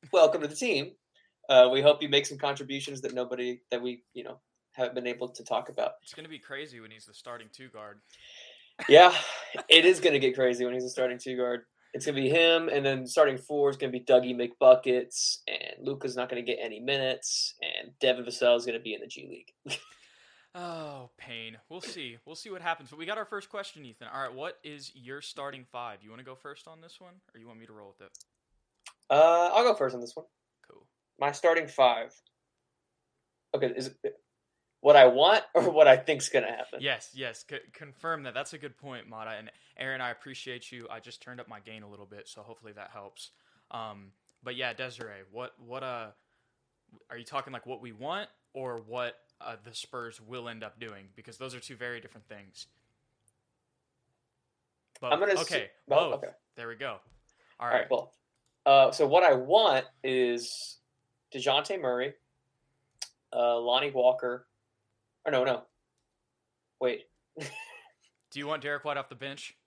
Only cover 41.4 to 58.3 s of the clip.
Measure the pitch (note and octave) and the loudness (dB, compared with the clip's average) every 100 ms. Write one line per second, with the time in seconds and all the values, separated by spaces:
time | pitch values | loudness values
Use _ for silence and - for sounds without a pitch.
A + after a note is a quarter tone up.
41.4 | A2 G#2+ G2+ A2 G#2 G2+ G2+ G#2 - - | -18 -20 -20 -20 -20 -20 -20 -20 -20 -20
42.4 | G#2 A2 A2+ G#2 G2 G#2+ G2+ - - _ | -20 -20 -20 -20 -20 -18 -20 -20 -20 _
43.4 | _ _ _ A#2 A2 G2+ F#2+ _ _ _ | _ _ _ -14 -14 -16 -20 _ _ _
44.4 | B2+ B2+ B2+ A#2 B2+ A#2+ A2+ G2+ F#2+ G#2+ | -14 -8 -8 -8 -12 -12 -18 -18 -18 -14
45.4 | B2+ _ A#2+ B2+ C3 A#2+ A2 G2+ _ _ | -16 _ -16 -12 -12 -12 -14 _ _ _
46.4 | _ _ _ _ _ _ _ A#2+ A#2 C#3 | _ _ _ _ _ _ _ -20 -10 -10
47.4 | C3 B2+ - B2+ B2 G#2+ C3+ F#3 G#3 _ | -10 -14 -14 -16 -16 -14 -10 -10 -12 _
48.4 | _ C3+ C3 A#2 G#2+ B2 A#2+ - _ _ | _ -12 -10 -12 -12 -8 -8 -10 _ _
49.4 | B2 A2 G#2+ A2+ - B2+ A#2 A2 A2 B2 | -18 -16 -16 -16 -14 -14 -14 -16 -18 -14
50.4 | A#2 A2+ G#2+ A2 A#2 G2+ G2 G#2+ A2 A2 | -14 -14 -16 -14 -18 -18 -20 -20 -20 -16
51.4 | C3 B2 - A#2+ B2 A#2+ A2 A2+ _ G#2 | -16 -16 -18 -14 -12 -12 -16 -20 _ -20
52.4 | G2 - - _ _ _ _ _ _ _ | -20 -20 -20 _ _ _ _ _ _ _
53.4 | _ _ _ _ _ _ _ _ _ _ | _ _ _ _ _ _ _ _ _ _
54.4 | _ _ _ _ _ - B2 D3+ G3+ G3 | _ _ _ _ _ -14 -4 -2 0 0
55.4 | E3 D#3+ G2+ _ - C#3 E3 C3+ - - | -2 -6 -6 _ 0 0 0 -4 -10 -16
56.4 | _ - A#2 A2+ C3 G2+ _ _ _ _ | _ -18 -16 -12 -12 -12 _ _ _ _
57.4 | _ _ A#2+ A#2+ - A#2+ - _ _ | _ _ -2 -2 0 -2 -4 _ _